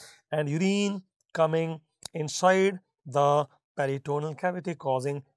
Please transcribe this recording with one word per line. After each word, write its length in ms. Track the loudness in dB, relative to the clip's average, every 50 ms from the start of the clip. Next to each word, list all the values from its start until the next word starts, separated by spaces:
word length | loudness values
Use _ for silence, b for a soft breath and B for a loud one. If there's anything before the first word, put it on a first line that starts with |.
| B B B B B B
and 180 | -2 -2 -2 0
urine 540 | 0 2 2 2 2 2 0 0 -2 -6 -10 _ _ _ _ _
coming 480 | 0 0 2 2 2 0 0 0 -4 -8 _ _ _ _ -18 -10 -6
inside 640 | -6 -6 -4 -2 2 4 4 6 6 4 2 0 -2 _ _ _ _ -12
the 440 | -4 0 2 4 4 4 2 0 b b b b _ -6
peritoneal 580 | -2 -2 -2 -2 -4 -4 -4 -4 -4 -4 -6 -8
cavity 420 | -4 -4 -4 -4 -4 -6 -8 -8
causing 480 | -6 -4 -2 -2 -2 -2 -4 -6 -6 -10 _ _